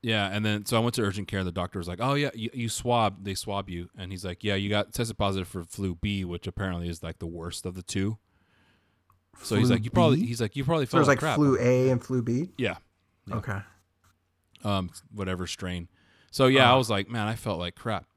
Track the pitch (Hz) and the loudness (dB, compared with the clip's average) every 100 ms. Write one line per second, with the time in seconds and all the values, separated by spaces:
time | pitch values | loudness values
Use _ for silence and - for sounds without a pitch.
0 | 113 110 98 104 107 104 98 117 117 120 | 0 0 0 0 0 0 0 0 2 0
1 | 101 92 95 98 92 87 90 98 85 87 | -2 -2 -4 -4 -2 -4 -4 -6 -8 -4
2 | 123 143 143 113 110 123 117 - 123 120 | 0 0 -2 -4 -8 -6 -6 -4 0 2
3 | 107 101 98 98 - 101 92 87 87 - | 2 -2 -8 -6 -4 -6 -6 -8 -10 -12
4 | 92 92 95 90 107 98 101 104 101 - | -12 -8 -8 -6 -2 -2 0 0 -2 -4
5 | 117 113 101 98 90 95 82 - 98 85 | -4 0 0 0 -4 -8 -12 -6 -4 -2
6 | 104 101 92 87 - - 95 87 87 82 | -2 -2 -4 -6 -8 -6 -4 -4 -6 -6
7 | 82 82 82 85 85 - 92 92 87 98 | -10 -10 -10 -8 -8 -8 -8 -10 -6 -2
8 | 98 110 _ _ _ _ _ _ _ _ | 0 -2 _ _ _ _ _ _ _ _
9 | _ _ _ - - 104 123 120 110 - | _ _ _ -16 0 2 4 4 2 4
10 | 165 151 185 117 110 139 135 165 131 - | 6 4 2 -2 -4 -2 0 0 2 4
11 | 139 135 156 139 147 123 120 127 131 127 | 4 4 2 4 4 4 4 4 4 2
12 | - 127 113 123 180 - 117 85 _ _ | 0 -2 0 -2 -2 -4 -4 -4 _ _
13 | _ _ - 117 104 98 101 _ _ _ | _ _ -8 -6 -4 -8 -8 _ _ _
14 | _ _ _ _ _ _ 104 98 90 - | _ _ _ _ _ _ -2 0 -2 -8
15 | _ 104 92 92 90 - 92 90 85 _ | _ -8 -4 -4 -4 -6 -6 -6 -8 _
16 | _ _ _ - 131 135 123 131 117 101 | _ _ _ 4 6 8 8 8 4 0
17 | 101 120 104 110 120 85 87 - 120 98 | -2 -2 -2 -4 -4 -4 -6 -8 -6 -6
18 | - | -8